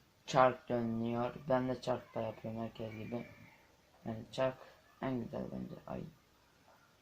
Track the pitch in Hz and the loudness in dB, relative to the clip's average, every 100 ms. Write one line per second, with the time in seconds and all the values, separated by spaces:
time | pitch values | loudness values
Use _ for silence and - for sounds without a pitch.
0 | _ _ - 139 127 120 - 120 117 113 | _ _ 2 8 8 6 0 0 2 0
1 | 117 117 123 - 139 127 127 120 - 117 | 0 0 0 -2 2 4 4 0 0 -2
2 | - 117 113 110 113 113 113 - 113 107 | -2 -4 -4 -4 -6 -4 -6 -6 -8 -6
3 | 107 117 - - - - - - _ - | -6 -6 -8 -16 -20 -20 -20 -20 _ -12
4 | 117 110 120 - 131 131 - - - - | -8 -8 -6 0 0 0 -14 -20 -20 -6
5 | 135 127 113 - 64 64 64 - - 64 | -2 -2 -4 -6 -6 -6 -8 -10 -8 -8
6 | - - _ - _ _ - - - _ | -8 -14 _ -20 _ _ -20 -20 -20 _